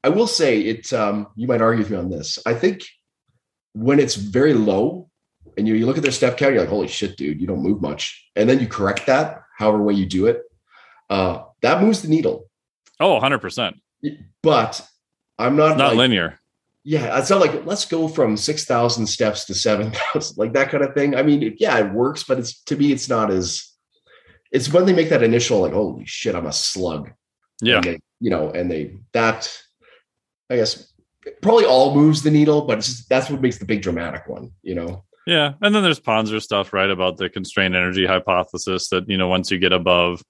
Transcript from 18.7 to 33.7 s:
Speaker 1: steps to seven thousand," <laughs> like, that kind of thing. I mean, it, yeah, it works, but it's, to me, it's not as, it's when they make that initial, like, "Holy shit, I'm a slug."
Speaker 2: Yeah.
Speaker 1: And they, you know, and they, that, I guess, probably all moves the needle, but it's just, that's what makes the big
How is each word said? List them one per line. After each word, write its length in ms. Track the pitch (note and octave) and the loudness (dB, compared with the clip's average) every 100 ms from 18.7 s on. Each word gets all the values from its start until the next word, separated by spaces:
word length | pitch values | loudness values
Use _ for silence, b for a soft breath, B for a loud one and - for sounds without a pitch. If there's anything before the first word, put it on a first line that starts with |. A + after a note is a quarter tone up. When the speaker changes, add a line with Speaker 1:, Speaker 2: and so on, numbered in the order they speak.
| A#2+ A#2+ A#2 G#2+ | 0 0 0 -4
Speaker 1:
steps 400 | - A2 G#2 - | 0 -2 -2 -6
to 80 | |
seven 360 | F#2+ A#2 G#2 A2 | -2 0 0 -2
thousand," 460 | A2+ - D3+ - - | -6 -4 -4 -6 -4
<laughs> 60 | |
like, 100 | B2 | -2
that 160 | C3+ C3+ | 0 0
kind 160 | D3 | 0
of 80 | C#3 | -2
thing. 220 | C#3+ C#3+ C3 | 0 0 2
I 60 | |
mean, 200 | D3 D3 | 2 2
it, 120 | A2+ G#2 | 0 -2
yeah, 200 | - A#2+ | 0 2
it 120 | G2+ | 0
works, 300 | G#2 B2+ D3 | 0 -2 -2
but 140 | - C3 | -4 -4
it's, 240 | A#2+ - | -4 -12
to 120 | - C#3+ | -6 0
me, 160 | C#3+ | 0
it's 160 | C3 - | 0 -2
not 220 | A#2+ G#2 | -2 0
as, 360 | F#2 F2+ - - _ _ b b b b b b | 0 -2 -8 -12 _ _ b b b b b b
it's 180 | C3+ B2 | -2 2
when 140 | E3 | 4
they 80 | F#3 | 4
make 160 | F3 D#3+ | 2 4
that 140 | D3 | 4
initial, 380 | A2+ A#2 - G#2+ | 4 2 2 2
like, 100 | F2 | 2
"Holy 320 | F2 G2 - | 0 -4 -6
shit, 300 | - - A2+ | -12 -8 -6
I'm 100 | F2+ D#2+ | -4 -6
a 60 | |
slug." 580 | D2+ - F#2+ F2+ D#2 - - _ _ _ - | -4 -6 -4 -4 -6 -10 -18 _ _ _ -4
Speaker 2:
Yeah. 140 | A2+ A2+ | 2 2
Speaker 1:
And 80 | |
they, 140 | E2+ E2 _ _ | 2 -6 _ _
you 100 | A2+ | -2
know, 200 | F2 D#2 | -2 -2
and 180 | F2 F2+ | -4 -4
they, 280 | D#2+ D2 G2 - | -4 -6 -14 -6
that, 380 | A#2 A2+ A2 - - _ _ b b b _ _ _ _ | 0 0 0 -10 -14 _ _ b b b _ _ _ _
I 60 | B2 | -2
guess, 360 | G#2+ - - _ _ _ - - | 0 -4 -14 _ _ _ -20 -4
probably 240 | G3 A#3 | 2 4
all 300 | - B2+ C#3 | 6 6 6
moves 280 | C#3+ D#3 D3+ | 6 4 4
the 80 | D#3 | 2
needle, 300 | D3+ D3+ D3 | 4 4 4
but 160 | C#3 A2 | 0 -4
it's 100 | - | -4
just, 200 | - - | -10 0
that's 220 | C3 C3 | 0 2
what 100 | C#3 | -2
makes 180 | B2+ A#2+ | -2 -2
the 60 | |
big 160 | G2 | -4